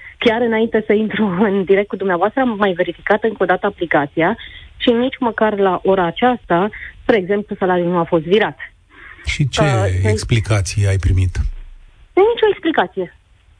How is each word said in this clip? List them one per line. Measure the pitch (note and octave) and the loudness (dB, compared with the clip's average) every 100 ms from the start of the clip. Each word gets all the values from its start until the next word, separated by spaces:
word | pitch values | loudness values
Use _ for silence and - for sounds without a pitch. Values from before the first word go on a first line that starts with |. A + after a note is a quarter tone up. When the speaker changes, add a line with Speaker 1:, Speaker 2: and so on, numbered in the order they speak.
| - - | -20 -2
Speaker 1:
Chiar | A#3 A3 | 0 2
înainte | A#3+ A3 A3+ A3 G#3+ | 0 0 0 0 0
să | |
intru | G#3+ G#3+ G3+ G#3+ F3 | 0 0 -2 -2 0
în | A3 G3 | 0 0
direct | F3+ G3 G#3 | 2 2 0
cu | F#3+ | -4
dumneavoastră, | F#3+ E3+ G3+ C4+ | -2 0 0 0
am | B3+ G3+ | -2 0
mai | G3+ | -2
verificat | F3 F3 - - G#3 | 0 -4 -4 -2 0
încă | A3+ G3+ | 0 -2
o | F3+ | 0
dată | F#3 G3+ | 0 -2
aplicația | - E3 D#3 C#3+ - E3 A#3 - - - - | -4 -2 -2 -2 0 0 -2 -8 -20 -20 -2
și | - | 0
nici | A#3 B3+ - | 2 0 -2
măcar | A#3+ A3 G#3+ G3+ | -4 0 0 2
la | G3 F3+ | 0 2
ora | - F#3+ E3+ | 0 2 0
aceasta, | - B3 A#3+ - E3+ G#3 - - - | 0 0 0 0 0 0 -4 -16 -6
spre | - A#3 | 0 0
exemplu, | F3+ G3+ G3+ G3+ | 2 -2 -2 -2
salariul | F#3 F3+ F3 | 0 2 2
nu | F3+ | 0
a | |
fost | E3 E3+ | 2 0
virat. | D#3 G#3 F3+ - - _ _ - - - - | 2 2 2 -4 -14 _ _ -20 -20 -12 -6
Speaker 2:
Și | - C#3+ | -2 -2
ce | - | 0
Speaker 1:
Uh, | D#3 A#2 G2+ F#2 | 0 2 0 0
Speaker 2:
explicații | G#2 G#2+ - A#2 - G#2+ F#2 G#2+ G2+ | 0 -2 0 -2 0 -2 0 0 0
ai | F#2+ | 0
primit? | - F#2 F#2 - - - - - - _ - | 0 2 0 -2 -4 -6 -14 -20 -20 _ -4
Speaker 1:
Nici | - G#4 A#4+ G#4+ | 2 2 4 0
o | |
explicație. | F4+ E4 - - - F3 - _ _ _ | 0 -2 -2 -2 -4 -8 -10 _ _ _